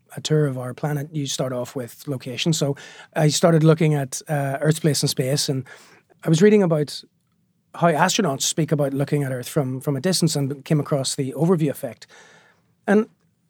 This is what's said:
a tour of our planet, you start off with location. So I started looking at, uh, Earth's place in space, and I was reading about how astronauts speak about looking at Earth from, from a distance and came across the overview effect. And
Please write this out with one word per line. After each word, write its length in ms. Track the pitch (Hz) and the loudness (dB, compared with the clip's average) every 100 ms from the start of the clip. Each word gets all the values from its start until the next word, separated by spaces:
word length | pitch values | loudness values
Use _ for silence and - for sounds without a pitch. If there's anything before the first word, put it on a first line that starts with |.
| _ - | _ -10
a 60 | |
tour 240 | - 156 147 | -2 0 0
of 120 | 127 | -2
our 160 | 123 | -8
planet, 360 | 123 151 147 147 | -8 -6 -4 -6
you 140 | 156 139 | -6 -6
start 260 | - 131 | -4 -4
off 240 | 123 123 139 | -4 -6 -8
with 320 | 120 - - | -10 -12 -10
location. 460 | 131 131 120 170 | -8 -8 -4 0
So 240 | 156 139 139 - - - - | 0 0 -4 -10 -20 -8 0
I 120 | 151 | 0
started 360 | 143 175 165 | 4 4 6
looking 300 | 160 160 160 | 4 4 2
at, 280 | 147 135 - - | 0 -4 -8 -6
uh, 300 | 147 139 135 | -4 -4 0
Earth's 180 | 151 156 | 0 2
place 220 | 165 135 | 0 0
in 60 | 143 | -2
space, 400 | - 131 147 - | -2 -2 -2 -2
and 160 | 135 - - - _ _ _ | -4 -8 -16 -20 _ _ _
I 60 | - | 0
was 120 | 160 | 6
reading 220 | 208 208 | 6 6
about 400 | 185 156 147 - - _ _ _ _ _ _ | 4 2 -2 -8 -16 _ _ _ _ _ _
how 180 | - 170 | 0 2
astronauts 520 | 147 185 - 180 139 | 4 2 2 0 -2
speak 280 | - - 151 | -4 -2 0
about 220 | 147 143 | 0 0
looking 300 | 135 139 151 | -2 -2 -2
at 100 | 139 | -2
Earth 160 | 127 123 | -6 -4
from, 320 | 160 131 127 | -2 -2 -2
from 160 | 151 135 | -4 -2
a 20 | |
distance 380 | 180 180 160 151 | 0 2 2 2
and 260 | 135 135 | -2 -4
came 160 | - 156 | 0 0
across 360 | 143 147 131 - | 0 -2 -2 -4
the 180 | 131 | -6
overview 360 | 135 165 185 147 | 0 2 2 0
effect. 360 | - 127 107 - - - _ _ _ _ _ - | -4 -10 -12 -20 -20 -20 _ _ _ _ _ 0
And 220 | 202 226 _ _ _ | 2 2 _ _ _